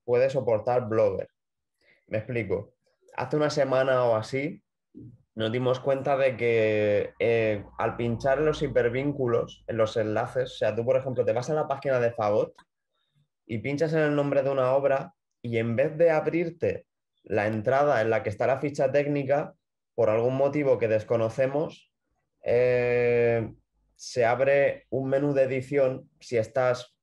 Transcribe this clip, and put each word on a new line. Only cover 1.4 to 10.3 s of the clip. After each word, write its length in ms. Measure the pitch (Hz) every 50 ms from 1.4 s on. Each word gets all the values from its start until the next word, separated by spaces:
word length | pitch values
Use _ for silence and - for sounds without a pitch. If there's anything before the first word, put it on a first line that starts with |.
| _ _ _ _ _ _ _ _ _ _ _ _ _
Me 120 | - - 110
explico. 560 | 110 - 127 120 110 95 95 85 - - _ _ _ _ _ _ _ _ -
Hace 220 | - - - -
una 140 | 151 151 147
semana 540 | 143 151 139 131 131 131 131 135 131 127 123
o 120 | 120 117
así 460 | 110 - - - 135 139 160 - - _ _ _ _ _ _ - - - - - - _ _ -
nos 180 | 107 110 110 110
dimos 280 | 123 127 123 127 127
cuenta 360 | - 139 135 135 131 147 139
de 200 | 135 135 131 120
que, 760 | 104 120 120 117 113 110 110 107 107 107 104 104 101 85 - - -
eh, 460 | 95 113 117 117 113 110 107 101 98 - - -
al 180 | 104 117 -
pinchar 420 | - 120 117 117 113 - 135 135 139
en 80 | 156
los 160 | 151 147 - 156
hipervínculos, 1040 | 139 123 127 120 120 113 131 135 147 139 139 131 120 117 - - - - - _
en 100 | - -
los 200 | 110 110 104 - 117
enlaces, 540 | 107 107 107 110 117 120